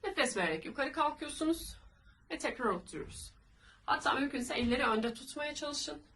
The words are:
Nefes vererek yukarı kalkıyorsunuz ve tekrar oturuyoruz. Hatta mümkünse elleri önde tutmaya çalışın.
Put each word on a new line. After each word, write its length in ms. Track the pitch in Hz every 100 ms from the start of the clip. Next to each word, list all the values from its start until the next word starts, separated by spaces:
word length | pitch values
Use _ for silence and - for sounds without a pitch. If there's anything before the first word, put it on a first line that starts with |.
Nefes 340 | 403 370 262 202
vererek 280 | 170 156 -
yukarı 260 | - 277
kalkıyorsunuz 840 | 330 294 302 294 - 311 330 - - - - - _ _
ve 60 | 320
tekrar 280 | 269 - 240
oturuyoruz. 680 | 180 - 160 - - - - _ - - - -
Hatta 280 | 208 285
mümkünse 400 | 269 277 254 247
elleri 300 | 233 240 240
önde 300 | 247 220 233
tutmaya 420 | 226 - 294 294 285
çalışın. 460 | 294 285 - 302 -